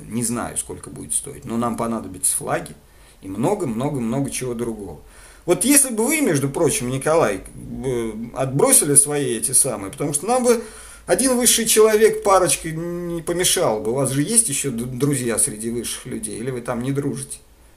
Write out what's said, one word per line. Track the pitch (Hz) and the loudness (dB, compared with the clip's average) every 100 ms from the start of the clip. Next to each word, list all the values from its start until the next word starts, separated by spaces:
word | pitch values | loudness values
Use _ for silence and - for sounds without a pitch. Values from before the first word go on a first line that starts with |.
| 107 | -8
не | 113 | -4
знаю, | 113 117 82 80 | -2 -4 -4 -6
сколько | - 90 - | -8 -10 -12
будет | 98 92 | -12 -6
стоить, | - - - | -6 -6 -12
но | 110 117 | -6 -2
нам | 120 113 | 0 0
понадобятся | 117 110 95 90 - - | -2 -4 -6 -4 -2 -2
флаги | 113 160 - - - - - - | -2 -4 -4 -16 -20 -20 -20 -18
и | 95 | -10
много-много-много | 101 156 202 151 110 147 139 113 135 123 | -2 0 0 -2 -2 -2 -2 -2 -2 -2
чего | - 127 | -4 -6
другого. | 117 120 107 92 73 - - - - | -4 -6 -6 -10 -14 -20 -20 -20 -6
Вот | - 175 | 0 2
если | 254 285 262 | 4 4 2
бы | 220 254 | 0 0
вы, | 311 | 2
между | 247 143 139 | 2 2 0
прочим, | 139 156 - 123 | 2 0 0 -4
Николай, | 131 151 165 117 98 - 123 120 120 | -2 2 4 4 0 -8 -16 -12 -6
э, | 131 120 113 107 117 | -4 -2 -4 -6 -8
отбросили | - 131 135 262 240 151 | -4 -2 2 4 4 4
свои | 143 147 147 127 110 | 4 2 0 0 -2
эти | 123 | 0
самые, | 123 135 104 95 | 0 0 -2 -6
потому | - 151 | -4 -4
что | 143 196 | -2 0
нам | 254 | 2
бы | 247 233 - - - - - | 4 2 0 -14 -20 -8 0
один | 180 262 247 | 2 4 4
высший | 240 - | 4 4
человек, | 220 214 220 214 214 - | 4 6 8 8 6 4
парочка | 208 190 175 - 165 | 4 6 4 0 -4
не | 160 175 175 175 170 | -4 -4 -6 -4 -4
помешал | 160 170 180 190 139 107 | -2 0 2 2 2 2
бы. | 107 | 0
У | |
вас | 131 127 | 0 0
же | 135 | 0
есть | 165 226 143 | 2 2 2
ещё | 139 139 | 0 -4
д-, | 113 | -4
друзья | 123 123 143 131 120 104 | -4 -2 0 0 0 0
среди | - 107 113 | -2 -2 -6
высших | 117 110 - - | -4 -6 -8 -10
людей, | 113 107 101 | -10 -8 -8
или | 127 | -6
вы | 123 | -6
там | 123 117 | -4 -4
не | 131 | -2
дружите? | 139 143 135 - - - - - | -2 -2 -4 -8 -14 -18 -20 -20